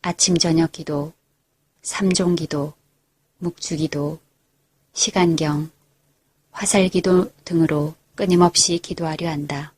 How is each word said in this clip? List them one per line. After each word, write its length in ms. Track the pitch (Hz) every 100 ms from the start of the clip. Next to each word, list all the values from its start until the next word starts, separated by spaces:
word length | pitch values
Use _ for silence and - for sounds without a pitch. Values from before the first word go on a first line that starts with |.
아침 340 | 180 175 - 170
저녁 340 | 170 160 165
기도, 420 | - 156 147 151 _ _ _ _ _ _ _
삼종 540 | - - 190 180 180 170
기도, 380 | 160 151 147 - _ _ _ _ _ _
묵주 380 | 175 - - 160
기도, 420 | 156 147 147 160 _ _ _ _ _ _ _
시간경, 800 | - - 196 175 160 151 147 156 _ _ _ _ _ _ _ _
화살 360 | - 202 202 185
기도 420 | 180 185 180 208 _ -
등으로 500 | 170 160 151 147 - _ -
끊임없이 640 | 196 175 175 - - 170
기도하려 520 | - 175 165 156 170
한다. 440 | 147 147 143 151